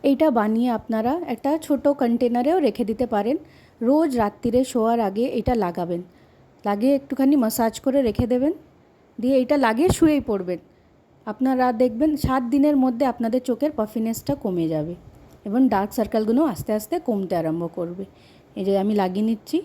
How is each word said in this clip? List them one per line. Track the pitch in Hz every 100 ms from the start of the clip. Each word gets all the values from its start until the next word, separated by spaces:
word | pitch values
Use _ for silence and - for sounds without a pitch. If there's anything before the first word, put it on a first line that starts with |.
| 277
এইটা | 277 311 233
বানিয়ে | 214 220 247 226
আপনারা | - 220 226 320 349
একটা | 233 277 320 -
ছোট | 285 285 277
কন্টেনারেও | 240 233 247 240 254 359 269
রেখে | 208 214
দিতে | 214 247
পারেন। | 208 202 311 - - - _
রোজ | 233 294 320 247
রাত্রিরে | 208 - 233 240 254
শোয়ার | 247 220 233 208
আগে | 196 247 240
এটা | 233 240
লাগাবেন, | 180 175 175 175 180 _ _ _ _ _
লাগিয়ে | 208 202 254 277
একটুখানি | 277 262 269 294
ম্যাসাজ | 226 - 226 -
করে | 277 269 247
রেখে | 214 247
দেবেন, | 247 277 381 - _ _ _ _ -
দিয়ে | 240 269
এটা | 254 294 247
লাগিয়ে | 226 359 -
শুয়েই | 320 294 -
পড়বেন। | 202 175 175 _ _ _ _ _ _ -
আপনারা | 214 262 254 247 226
দেখবেন | 254 220 311 294
সাত | - 262 240
দিনের | 277 294 285
মধ্যে | 262 233 269
আপনাদের | 233 226 254 247
চোখের | 226 294 302
পাফিনেসটা | 214 233 220 226 - 277
কমে | 214 180 160
যাবে | 156 151 175 - - - - 214
এবং | 226 262
ডার্ক | 202 202 -
সার্কেলগুলো | 208 226 214 233 320
আস্তে | 180 - 214
আস্তে | 214 339 -
কমতে | 208 185 175
আরম্ভ | 160 165 170 175
করবে। | 170 180 196 - - - _ -
এই | 196
যে | 196
আমি | 196 208
লাগিয়ে | 185 185 220
নিচ্ছি | 220 - 320